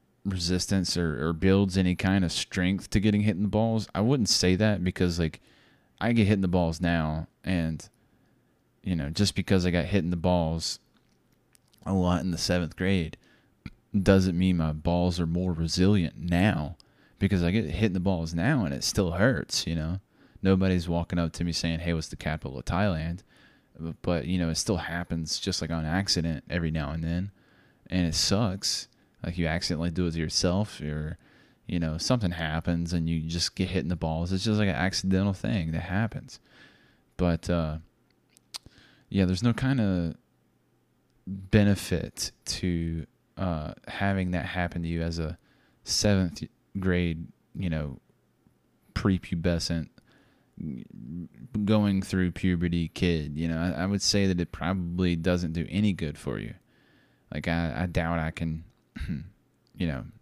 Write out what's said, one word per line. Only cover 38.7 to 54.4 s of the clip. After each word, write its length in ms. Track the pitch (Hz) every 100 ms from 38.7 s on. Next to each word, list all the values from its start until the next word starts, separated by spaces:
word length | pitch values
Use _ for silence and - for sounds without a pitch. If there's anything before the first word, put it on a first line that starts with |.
| - - _ -
yeah, 160 | 98
there's 180 | 92 90
no 100 | 120
kind 280 | 113 131 135
of 360 | 101 90 85 - _ _ _ _ _ _ _ _ _ _ -
benefit 1040 | 98 95 110 101 95 - 90 - - - -
to, 600 | - - 92 85 82 82 - _ _ -
uh, 360 | 95 78 76 - -
having 420 | - 98 98 92
that 160 | 87 67
happen 360 | 92 87 90
to 60 | 82
you 140 | 82
as 160 | 82 82
a 200 | 80 85 _ _ _ _
seventh, 640 | - - 104 98 90 - - _ _ 98
grade, 480 | 92 90 87 82 85 - _
you 160 | - 90
know, 280 | 78 76 - _ _ _ _ _ _ _ _ _
prepubescent, 920 | - 107 92 - 87 85 85 - 82 - _ _ _ _ _ _ - 80 64 - 50 58 85 85 57 - 113
going 360 | 101 107 104 95
through 280 | 90 95 90
puberty 580 | - 92 90 87 85 82
kid, 480 | - 90 82 73 73
you 100 | 82
know, 120 | 82
I, 240 | 90 67
I 40 | 95
would 160 | 101
say 240 | - 101 95
that 140 | 87